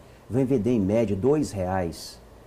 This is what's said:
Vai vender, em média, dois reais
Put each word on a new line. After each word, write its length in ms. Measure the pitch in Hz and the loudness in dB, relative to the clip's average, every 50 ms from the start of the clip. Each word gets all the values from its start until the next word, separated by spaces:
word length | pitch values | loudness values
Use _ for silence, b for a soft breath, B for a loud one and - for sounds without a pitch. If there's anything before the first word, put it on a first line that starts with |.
| B B B B B - | B B B B B -4
Vai 140 | 95 127 135 | -2 0 0
vender, 280 | 117 139 127 95 120 | 2 2 0 2 2
em 100 | 127 117 | 2 2
média, 340 | 95 92 104 117 120 95 101 | 2 2 2 2 2 0 0
dois 360 | 95 92 127 147 156 139 101 | 0 2 2 2 2 0 -2
reais 680 | - 101 92 90 92 95 92 85 76 - - - - - - - - - - | -4 -4 -4 -2 -2 -2 -2 -4 -6 -8 -14 -16 -18 -20 -20 -20 -20 -20 -10